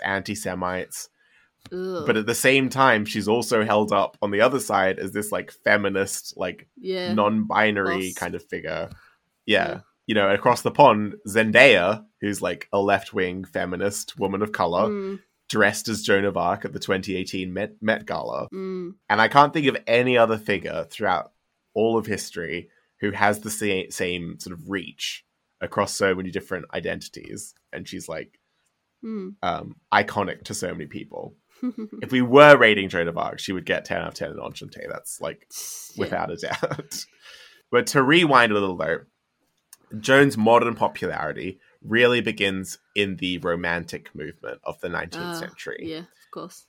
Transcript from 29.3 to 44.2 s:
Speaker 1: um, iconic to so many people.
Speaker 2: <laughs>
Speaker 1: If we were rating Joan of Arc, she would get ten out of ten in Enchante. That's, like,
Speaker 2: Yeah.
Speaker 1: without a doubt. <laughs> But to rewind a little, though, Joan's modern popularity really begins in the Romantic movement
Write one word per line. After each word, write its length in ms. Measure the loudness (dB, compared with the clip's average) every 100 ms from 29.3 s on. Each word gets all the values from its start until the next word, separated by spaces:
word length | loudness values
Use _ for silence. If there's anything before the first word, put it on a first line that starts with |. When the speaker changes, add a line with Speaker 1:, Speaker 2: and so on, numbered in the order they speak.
| -8
Speaker 1:
um, 340 | -6 -6 -8 -18 _
iconic 520 | 0 0 -4 -4 -6
to 100 | -12
so 180 | -10 -8
many 140 | -8 -12
people. 500 | -14 -14 -14 -16 _ _ _
Speaker 2:
<laughs> 400 | -10 -8 -14 -12
Speaker 1:
If 80 | -2
we 100 | 0
were 360 | 6 10 12 12
rating 320 | 8 4 0
Joan 180 | -2 -2
of 100 | -4
Arc, 220 | -6 -8
she 140 | -8
would 120 | -8 -4
get 200 | -4 -4
ten 160 | -6
out 80 | -6
of 40 |
ten 180 | -8 -10
in 60 | -10
Enchante. 500 | -14 -14 -18 -16 -14
That's, 320 | -14 -12 -10
like, 280 | -10 -12 _ -16 -14 -14 -16 -8
Speaker 2:
Yeah. 40 |
Speaker 1:
without 320 | -6 -4 -6
a 40 | -6
doubt. 680 | -8 -6 -6 -8 -10 -14 -14
<laughs> 600 | _ -20 -20 -20 _ _
But 160 | 0 2
to 160 | 2
rewind 480 | 4 4 6 6 6
a 40 | 4
little, 220 | 0 -2
though, 220 | -4 -4 -6 _ _ _ _ _ _ -20 _ -12
Joan's 380 | 4 6 6 4
modern 380 | 4 6 4 0
popularity 840 | -2 -2 -6 -6 -6 -8 -10 -12 _ _
really 380 | -4 4 4 4
begins 580 | 0 0 -2 -2 -8 -14 _ -2
in 220 | -2 -2
the 200 | -4 -4
Romantic 760 | -2 -2 -2 -4 -6 -12 -14
movement 440 | -14